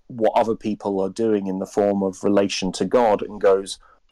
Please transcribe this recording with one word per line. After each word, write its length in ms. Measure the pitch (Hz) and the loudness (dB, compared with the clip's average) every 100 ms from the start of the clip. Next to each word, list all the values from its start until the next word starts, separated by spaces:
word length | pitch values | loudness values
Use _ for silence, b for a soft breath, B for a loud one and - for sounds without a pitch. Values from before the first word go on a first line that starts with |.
| - | -16
what 260 | 123 110 | -2 0
other 220 | 113 113 110 | 2 0 -2
people 440 | 110 104 104 98 | -4 -4 -4 -2
are 100 | 95 | -2
doing 360 | 95 113 107 98 | -2 0 0 -2
in 120 | 95 | -6
the 80 | 95 | -4
form 360 | - 101 101 | 0 2 2
of 220 | 95 92 | -2 -2
relation 480 | 101 101 98 - 95 | 0 2 0 -2 -6
to 120 | - | -4
God 380 | 95 127 117 101 | 0 2 2 2
and 180 | - 104 | -2 0
goes, 380 | 98 98 98 - b b _ | 2 2 0 -14 b b _